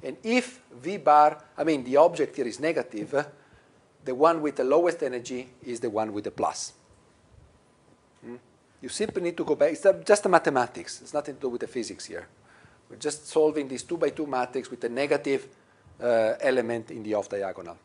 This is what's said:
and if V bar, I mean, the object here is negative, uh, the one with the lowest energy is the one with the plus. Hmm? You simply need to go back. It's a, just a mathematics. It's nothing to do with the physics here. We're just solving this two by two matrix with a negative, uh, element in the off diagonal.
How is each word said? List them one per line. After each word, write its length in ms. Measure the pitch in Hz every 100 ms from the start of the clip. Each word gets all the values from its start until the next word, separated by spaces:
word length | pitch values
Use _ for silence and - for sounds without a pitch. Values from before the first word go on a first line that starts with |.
and 140 | 135 147
if 400 | 220 247 - - _
V 240 | 123 143 196
bar, 480 | 151 147 151 151 - -
I 60 |
mean, 200 | 151 147
the 140 | 123 139
object 380 | 170 170 139 -
here 100 | 120
is 120 | 107
negative, 540 | 156 151 - 107 95
uh, 120 | 143 147 - _ - _ _ _ _
the 100 | -
one 260 | 127 156 165
with 160 | 151 139
the 80 |
lowest 380 | 131 147 175 170
energy 480 | 139 123 120 123 131 -
is 180 | - 117
the 100 | 123
one 220 | 104 110
with 120 | 104
the 60 | 101
plus. 420 | - 87 - - - _ _ _ _ _ - - _ _ _ _ _ _ _
Hmm? 120 | 120 123 _ _ _ _
You 80 | 127
simply 340 | - 220 -
need 140 | 175 170
to 80 |
go 100 | 151
back. 180 | 143 147
It's 120 | 151
a, 180 | 196 180
just 200 | 165 202 202
a 20 |
mathematics. 720 | 175 - 135 120 - - -
It's 120 | 123
nothing 200 | 147 147
to 60 | 131
do 80 | 131
with 100 | 120
the 60 | 113
physics 380 | 127 101 87 -
here. 200 | 87 85 _ _ - - _ _
We're 80 | 117
just 320 | 147 143 -
solving 400 | 160 156 151 135
this 140 | 127
two 160 | - 170
by 120 | 151
two 160 | 139 147
matrix 440 | 131 123 131 117
with 120 | 123
a 40 | 117
negative, 580 | 120 143 143 147 135 - _ _ _ - -
uh, 320 | 120 113 110 117
element 500 | 139 127 117 117 110
in 120 | 117
the 120 | 107
off 140 | 104 98
diagonal. 480 | 101 95 92 87 85